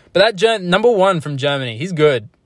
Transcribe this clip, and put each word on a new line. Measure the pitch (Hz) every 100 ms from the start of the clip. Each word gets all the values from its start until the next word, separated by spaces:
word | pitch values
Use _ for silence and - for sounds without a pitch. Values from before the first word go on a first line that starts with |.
| _
but | 175
that | 214 190
Ger-, | 220 220
number | 175 180 240
one | 214 190 175
from | 151 139
Germany, | 143 139 127 113
he's | 180
good. | 160 151 123 104 _